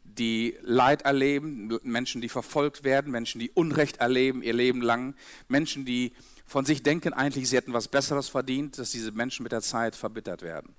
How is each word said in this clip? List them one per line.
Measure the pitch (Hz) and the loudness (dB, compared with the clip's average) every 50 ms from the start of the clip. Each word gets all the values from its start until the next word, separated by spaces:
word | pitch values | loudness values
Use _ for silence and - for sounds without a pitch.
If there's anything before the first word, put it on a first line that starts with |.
| - | -20
die | - 104 117 117 113 113 113 117 117 - - | -12 -6 -2 0 0 2 0 0 -2 -4 -4
Leid | - 120 117 127 123 135 151 - | -2 2 4 6 6 6 6 4
erleben, | - 139 139 135 135 143 143 143 151 156 143 110 101 110 113 110 | 2 2 2 4 4 4 2 2 -2 -4 -8 -8 -6 -4 -4 -4
Menschen, | - 120 117 120 127 - - 120 | -4 -2 -2 -2 -2 -4 -6 -6
die | 120 113 | -6 -6
verfolgt | - 123 - - - 151 143 147 - - 139 | -6 -6 -6 -2 0 0 0 0 0 -2 0
werden, | 135 135 139 139 147 | 2 2 2 2 0
Menschen, | 123 117 117 - - 113 | -4 -4 -4 -6 -6 -6
die | 120 - | -6 -2
Unrecht | - - 165 156 135 156 147 139 - | 0 0 2 2 2 2 2 0 0
erleben | - 120 120 127 127 131 135 131 123 - | 0 0 2 4 4 4 2 2 -2 -2
ihr | 117 113 | 0 2
Leben | 120 123 127 127 123 120 | 2 4 4 2 2 2
lang, | 117 117 120 127 135 139 - - - - - - | 2 2 2 0 -6 -10 -12 -16 -20 -20 -14 -6
Menschen, | - 127 143 160 - - 139 131 | 0 0 0 0 0 -4 -6 -4
die | 123 123 123 123 117 - - - - - - - | -2 -2 -2 -2 -2 -6 -10 -20 -20 -20 -20 -10
von | - - 143 135 | -4 -2 0 2
sich | 147 156 139 127 | 2 2 2 4
denken, | 143 156 170 - 165 - | 2 2 2 0 -2 0
eigentlich | 127 139 143 135 139 127 127 | 0 0 0 0 -2 0 2
sie | 131 | 2
hätten | 123 - 135 120 | 2 2 2 -2
was | 117 104 | -2 -2
Besseres | - - 139 135 - 147 143 131 - | 0 0 0 0 2 -2 -2 -2 -2
verdient, | - 131 131 131 131 139 151 139 - | -4 -4 -2 -2 -2 -2 -4 -4 -6
dass | - 120 - | -8 -6 -6
diese | - 117 110 110 | -4 -4 -6 -6
Menschen | 107 113 120 127 - - | -4 -4 -4 -4 -4 -8
mit | 120 113 | -6 -4
der | 123 113 - | -4 -4 -2
Zeit | - - 113 117 113 - | -2 -2 0 0 -2 -2
verbittert | - - 107 110 110 - 98 87 - 87 | -4 -8 -8 -8 -8 -8 -8 -10 -8 -8
werden. | 82 80 73 - - - | -10 -10 -10 -12 -14 -20